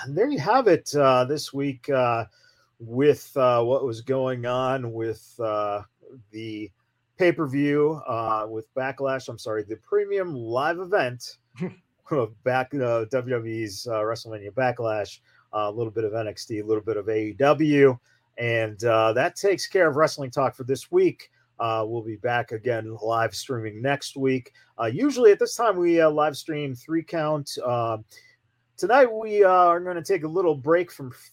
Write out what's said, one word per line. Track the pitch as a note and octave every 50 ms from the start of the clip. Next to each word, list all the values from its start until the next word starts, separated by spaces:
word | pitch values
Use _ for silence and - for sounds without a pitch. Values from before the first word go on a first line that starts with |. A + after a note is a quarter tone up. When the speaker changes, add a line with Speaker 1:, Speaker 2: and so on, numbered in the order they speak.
| - C3
Speaker 1:
there | C#3+ E3+ A#3 D4
you | D4 G3
have | C#3 G3 A#3 C4+ B3+ G#3
it, | E3 B2+ - - -
uh, | D3 C#3 C3+ B2+ B2+ B2+
this | B2+ D3+ C#3+ - - -
week, | C#3 C#3 C#3+ C3 B2 - -
uh, | C#3 C3 B2 A#2+ A#2 A#2 A2+ - _ _ _ _ _ _ _ _ _ -
with, | A#2 A2 A#2 B2+ C#3+ D3 C3+ C#3+ - - - C#3+
uh, | B2+ B2 A#2+ A#2+ A#2
what | A#2+ C3 C3 C3+
was | B2+ A2+ A2+
going | A#2 - C3 C3+ C3 C3 B2+ B2 A#2+
on | B2 B2 B2+ C3 B2+ C3+ C3+ B2 A#2
with, | A2+ A2+ A2+ A2+ A2 A#2 - - - -
uh, | A#2 A2 G#2+ G#2 G#2 G#2 G#2 G2+ G2 _ _ _ _ - B2+ C3 G#2 G#2
the | G#2+ G#2+ A2+ A2 G#2+ G#2+ G#2+ G2 _ _ _ _ _ _ _ _ _ -
pay-per-view, | F#3 F3 E3+ E3+ D#3+ C3+ C3 C#3+ C#3+ C#3+ C#3+ D3 D3 D3+ D#3+ D3+ - -
uh, | A#2 A2+ A2+ A2 A2 G#2+ G#2+ A2
with | A2 A2 A2 _ -
Backlash, | C3 C3 C3+ B2+ C#3 C#3 C3+ C3+ C3 - -
I'm | A#2 G#2+
sorry, | - A#2 A2 A2 G#2
the | G2+ A2 -
premium | _ - G3+ G#3 G#3 G3+ G3+ G3 F#3 F3 D3
live | B2 A#2 A2+ A#2 B2+ C#3+ E3 E3+ F3
event | F#3+ F3 G#3 F#3+ C#3 B2 B2 A#2+ - - - _ _ _ _ -
Speaker 2:
<laughs> | F3+ E3+ - _ _ _ _ _ _ -
Speaker 1:
of | E3 C#3+ A#2 G#2+ - _ -
back, | B2+ B2 C3 B2 - -
uh, | C#3+ B2+ A#2+ A#2 A#2 A2+
W | G#2+ C3+ B2+ B2 B2 B2+
W | A#2+ A2+
E's, | A2+ A2+ A2+ A2+ G#2 F#2+ - - B2
uh, | A2+ G#2+
WrestleMania | G#2+ A2 A2+ A2+ - A2+ A2 G#2+ G2+ G2+
Backlash, | G2 B2+ C3 B2+ B2 - A#2 A2 G#2+ G#2+ G2+ F#2+ - - _ _ _ _ _ _ -
uh, | G#2+ G#2 G#2
a |
little | G#2 A#2 A#2 A2
bit | G#2 A2+ A2
of | G#2 G#2
N | A#2 A2 G#2
X | F#2+ - -
T, | - A#2 G#2+
a | G#2
little | G#2+ A2 G#2+ G#2
bit | A2 G#2+ G#2
of | F#2+ G#2+
A | A2 A2 G#2+ G#2+
E | G2
W. | G2 - C#3+ D3 C3+ D#3 D3+ D3 C#3+ C#3 C3+ B2 B2 _ _ _ _ _ _ _ -
And, | A#2+ A#2 A#2 A2+ A2 G#2+ G#2 G2 A#2
uh, | A#2 A2 A2 A2 A2 A2
that | B2 D3 F3 -
takes | - - G3+ F#3 D3 - -
care | - F#3+ F3 D#3
of | C3
wrestling | D3 D#3+ C#3+ - - C#3 B2+
talk | - D3 C3+ A#2+ -
for | - B2+
this | A#2+ C3+ B2+ - -
week. | F3 F#3 F#3+ E3 C3 - - _ _ _ _ _ _ -
Uh, | A#2 A2+ A2+ A2 A2 A2
we'll | A#2 A#2
be | G#2+ A2+ A2
back | G2 G#2+ A#2+ A#2+ A#2+ A#2+ -
again | A#2 A2 G#2+ B2 A#2 A2 G#2+ A2 A2 G#2
live | G#2+ A2 A2+ A2+ A2+ A2 -
streaming | - - - C3 A2+ A2 G#2+ G#2 G#2+
next | B2 C#3 C#3+ C3+ - - - C#3
week. | C3+ C3+ C3 B2+ B2 - _ _ _ _ _ -
Uh, | A#2 A2+
usually | A#2 F3 C4 D4 B3 A#3+ B3 G#3
at | G3+ -
this | A#3+ A3 -
time, | - A#3 A3 F#3+ F3+
we, | F3 E3+ E3+ E3
uh, | D#3+ D#3
live | D3+ D3+ D3 D#3 C#3
stream | - - - D#3 D3 D3 C#3 B2+
Three | A#2+ - - D#3+ E3 D#3
Count. | - F3 E3 D3+ D3+ D3+ D3 C#3+ - - - A#2+
Uh, | B2 A#2+ A#2+ A#2 A2+ A2 G#2+ A2 _ - - _ _ _ _ _ _ _ _ _ _ _ -
tonight, | F3+ F#3 A#3 C#4+ C4 A#3+ A3
we, | A3 A3+ G#3+ G#3 G#3 G3+
uh, | F#3
are | F#3 F3+ F3+ F3 E3+ F3
gonna | F3+ F3+ F3+ E3+
take | D#3 - G3 F3 D3
a | D#3
little | D#3+ F#3+ F3+ E3 D3
break | C#3 A#2+ D3+ E3 F3+ E3+ -
from | - - C#3 B2 - - - -